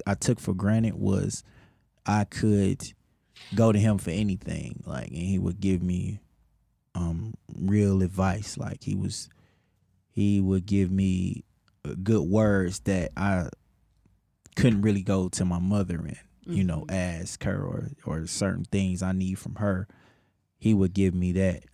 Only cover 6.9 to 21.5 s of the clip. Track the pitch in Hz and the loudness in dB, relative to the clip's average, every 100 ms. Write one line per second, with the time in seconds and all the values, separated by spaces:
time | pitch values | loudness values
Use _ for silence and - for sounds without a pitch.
6.9 | - 85 82 110 - - - 92 104 101 | -4 -4 -4 -6 -12 -14 -4 0 4 4
7.9 | 95 92 92 95 92 104 - 98 92 - | 4 2 2 0 0 -6 -8 -8 -8 -6
8.9 | 98 95 - - _ _ _ _ _ _ | -4 -4 -6 -14 _ _ _ _ _ _
9.9 | _ _ - 101 101 95 95 92 98 92 | _ _ 0 2 4 4 2 2 2 2
10.9 | 95 95 92 92 - - _ _ _ 73 | 2 2 0 -2 -6 -12 _ _ _ -10
11.9 | 73 95 110 78 104 107 98 90 98 - | -4 2 2 4 4 4 4 0 -2 -2
12.9 | 95 85 - 101 95 82 - _ _ _ | 0 -2 -2 0 0 -2 -10 _ _ _
13.9 | _ _ _ _ _ - - 131 104 107 | _ _ _ _ _ -12 2 4 4 4
14.9 | 98 95 95 92 - 92 87 90 104 92 | 2 2 0 0 0 0 0 0 0 0
15.9 | 85 82 - - _ - 170 92 80 - | -4 -6 -12 -18 _ -6 0 0 -2 -4
16.9 | 95 90 82 90 - - 95 95 87 - | -2 -2 -4 -10 -6 -4 -4 -4 -6 -8
17.9 | 143 - 78 82 - 98 90 92 98 95 | -10 -8 -6 -6 -2 -2 -2 -2 -2 0
18.9 | 90 92 92 92 95 - 98 104 92 107 | 0 -2 0 -2 -4 -8 -2 0 0 -4
19.9 | _ _ _ _ _ _ _ 110 107 95 | _ _ _ _ _ _ _ 2 4 4
20.9 | 92 95 90 90 90 95 | 2 2 2 0 2 0